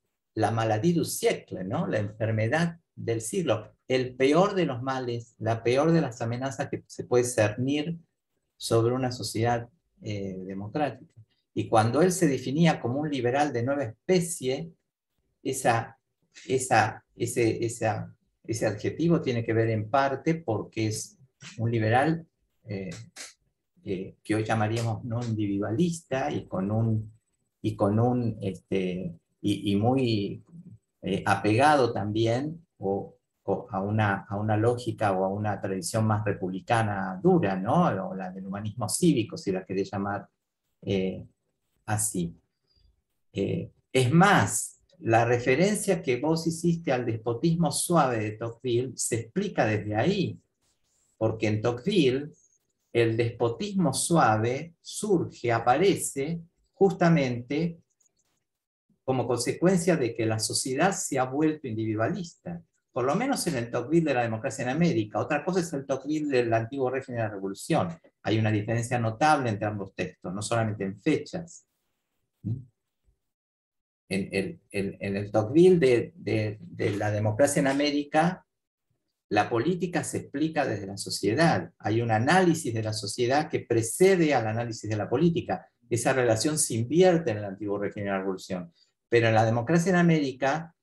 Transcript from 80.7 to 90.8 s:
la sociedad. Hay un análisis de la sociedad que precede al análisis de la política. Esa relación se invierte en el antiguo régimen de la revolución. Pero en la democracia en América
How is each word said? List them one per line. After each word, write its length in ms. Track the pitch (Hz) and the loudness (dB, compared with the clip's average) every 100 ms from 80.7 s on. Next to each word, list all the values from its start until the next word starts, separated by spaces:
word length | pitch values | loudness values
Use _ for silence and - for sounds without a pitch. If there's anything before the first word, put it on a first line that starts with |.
| 104 98 | -2 -6
la 80 | 101 | -10
sociedad. 760 | - - 101 120 165 101 85 - | -8 -2 0 2 4 2 -2 -8
Hay 220 | 104 113 | -2 -2
un 100 | 117 | 2
análisis 640 | 110 127 180 185 165 127 | 2 4 4 4 2 -2
de 80 | 110 | -4
la 100 | 107 | -4
sociedad 560 | 107 101 - 120 139 156 | -6 -6 -2 0 0 0
que 120 | - | -4
precede 760 | - 117 110 - 190 190 156 | 0 0 0 4 4 6 4
al 140 | 135 113 | 2 0
análisis 420 | 110 120 113 - | -2 -4 -6 -4
de 60 | 107 | -4
la 120 | 101 | -2
política. 600 | 123 170 143 - 92 - _ _ | 2 2 2 -2 -6 -6 _ _
Esa 240 | 117 139 | -2 0
relación 460 | 131 120 110 151 156 | 2 2 2 0 0
se 160 | - | -2
invierte 560 | 113 120 156 185 165 123 | -2 0 6 6 6 0
en 80 | 107 | -4
el 60 | |
antiguo 340 | 101 95 104 101 | -6 -8 -6 -4
régimen 280 | 101 110 101 | -4 -6 -4
de 40 | |
la 80 | 98 | -2
revolución. 540 | 95 92 - 92 85 _ _ _ _ | -2 -6 -6 -8 -8 _ _ _ _
Pero 200 | 117 113 | 2 4
en 60 | |
la 100 | 110 | 4
democracia 460 | 113 117 117 170 175 | 4 2 2 2 4
en 60 | 175 | 4
América 800 | 170 160 139 123 135 156 165 _ | 4 4 2 -2 -2 -2 -6 _